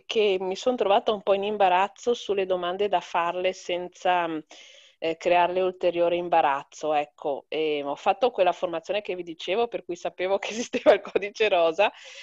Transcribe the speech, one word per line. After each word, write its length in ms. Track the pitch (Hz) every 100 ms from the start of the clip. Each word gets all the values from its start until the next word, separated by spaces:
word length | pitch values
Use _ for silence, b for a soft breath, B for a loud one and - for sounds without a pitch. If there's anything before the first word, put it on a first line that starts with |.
| -
che 320 | 226 208 190
mi 160 | 190 190
son 200 | 254 247
trovata 360 | 196 208 -
un 100 | 208
po' 120 | 196
in 100 | 196
imbarazzo 720 | 202 208 190 180 202 - - 240
sulle 320 | - 202 185
domande 400 | 180 175 185 208
da 140 | 185
farle 520 | - 185 170 180 185
senza, 760 | 185 - 175 180 - 185 180 170
mm, 120 | 156 - B B B B B
eh, 160 | 165 160
crearle 440 | 180 175 175 180
ulteriore 540 | 185 185 180 170 170 175
imbarazzo, 760 | 175 170 151 139 - - 151
ecco. 520 | 147 147 - 151 135 -
E 340 | 147 156 147
ho 120 | 139 147
fatto 360 | 208 196 -
quella 200 | - 180
formazione 500 | 170 175 165 - 196
che 140 | 208 180
vi 60 |
dicevo, 460 | 175 160 - 202 233
per 180 | 185 -
cui 100 | 175
sapevo 440 | 175 - 185 196
che 100 | -
<laughs> 400 | 214 240 - 302
esisteva 40 |
il 80 | 202
codice 480 | - - 202 - 214
rosa, 420 | 180 165 160 208 - B B